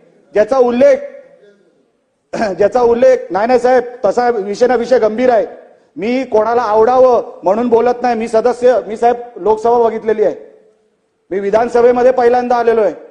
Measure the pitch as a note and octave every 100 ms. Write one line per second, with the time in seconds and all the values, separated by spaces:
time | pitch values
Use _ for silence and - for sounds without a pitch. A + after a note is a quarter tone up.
0 | _ _ _ G3+ G#3+ C4+ B3 A#3+ C#4+ D4+
1 | - - - _ _ _ _ _ _ _
2 | _ _ _ - A3 F3+ G3+ B3 A#3+ A#3
3 | C4 B3+ - F3 A3+ B3+ B3 B3+ B3 -
4 | G3+ F#3+ B3 A3 G3 G3+ B3 B3 A#3 B3
5 | G#3+ A3 B3+ A3+ E3 - - _ _ -
6 | G3+ B3 B3+ G#3+ G#3+ A#3+ A#3 G#3+ A3 B3+
7 | B3+ A#3 - - E3 G#3 B3 A3+ A#3+ A#3+
8 | B3 A#3 A3+ A3 A3+ A#3+ B3 A#3 F3+ G#3+
9 | A#3+ A#3+ - - F3+ A3 A#3 A#3+ A3+ A3
10 | G#3+ G#3+ G3 C#3 - _ _ _ _ _
11 | _ _ _ F#3 G3+ G#3 A#3+ A#3+ A#3+ B3
12 | B3 B3+ A#3+ B3 B3 A#3+ A#3 A3+ G3+ D3
13 | -